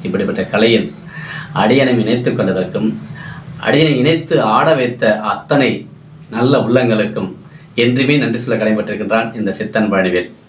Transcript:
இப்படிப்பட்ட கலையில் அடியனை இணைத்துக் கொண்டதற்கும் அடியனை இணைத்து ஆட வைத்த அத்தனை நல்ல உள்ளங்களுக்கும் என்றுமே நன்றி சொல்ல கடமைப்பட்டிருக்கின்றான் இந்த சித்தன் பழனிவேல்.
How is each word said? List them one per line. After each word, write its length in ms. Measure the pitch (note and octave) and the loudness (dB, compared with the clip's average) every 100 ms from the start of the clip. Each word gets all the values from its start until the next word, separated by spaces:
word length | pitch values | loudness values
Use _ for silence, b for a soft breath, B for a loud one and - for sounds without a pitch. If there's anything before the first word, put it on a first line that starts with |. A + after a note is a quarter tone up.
இப்படிப்பட்ட 400 | - - G2+ G2 | -4 -2 -2 -2
கலையில் 500 | F#2 G#2 A2+ A2 - - - B B B B - | -2 2 4 4 0 -8 -16 B B B B -2
அடியனை 440 | G#2 C3 C3 A#2+ | 2 4 4 2
இணைத்துக் 400 | A2 B2 C3 A2+ | 0 0 0 0
கொண்டதற்கும் 540 | G2 F#2 F#2 G#2+ A2 A2 - B B B B - | 0 0 -2 -2 -2 -4 -10 B B B B -8
அடியனை 380 | - C#3+ D#3+ C3 | 0 2 4 4
இணைத்து 440 | C3 E3 - D#3 | 2 0 0 0
ஆட 340 | A2 A2+ D#3 D3+ | 2 2 4 2
வைத்த 440 | A#2+ - A2+ G#2+ | 0 0 0 0
அத்தனை 680 | G#2+ G2+ - C#3+ B2+ G2+ - - - - - | -2 -6 0 2 2 0 -8 -20 -20 -20 -10
நல்ல 280 | A2 B2 C#3 | -2 2 2
உள்ளங்களுக்கும் 760 | G#2+ B2+ A#2+ G#2+ G#2 - F#2+ - B B B - | 4 2 2 0 0 -4 -6 -8 B B B 0
என்றுமே 420 | A#2+ B2 C3+ D3 | 2 2 2 2
நன்றி 200 | A#2+ A2+ | 2 -2
சொல்ல 280 | - A2 G#2+ | -2 0 0
கடமைப்பட்டிருக்கின்றான் 680 | G#2+ G#2 G#2 G#2 A2 A2+ A2+ | 0 -2 -6 -2 0 -2 -4
இந்த 160 | G2+ | -4
சித்தன் 400 | - G#2 A2 G#2 | -4 -4 -2 0
பழனிவேல். 400 | G2 F#2 F2+ E2+ - | 2 2 0 -4 -12